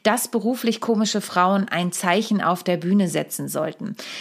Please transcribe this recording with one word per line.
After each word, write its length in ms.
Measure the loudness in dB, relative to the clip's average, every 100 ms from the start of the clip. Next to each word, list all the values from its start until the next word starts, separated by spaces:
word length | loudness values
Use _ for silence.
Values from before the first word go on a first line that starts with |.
dass 280 | 0 0 -2
beruflich 520 | -2 -2 0 -2 -2
komische 400 | 0 0 2 -2
Frauen 480 | 0 2 4 2 0
ein 220 | -2 -2
Zeichen 500 | -2 2 2 2 0
auf 220 | 2 0
der 140 | 0 0
Bühne 300 | 2 2 4
setzen 420 | 0 -4 -6 -4
sollten. 460 | -4 -4 -6 -10 -10 -12 -12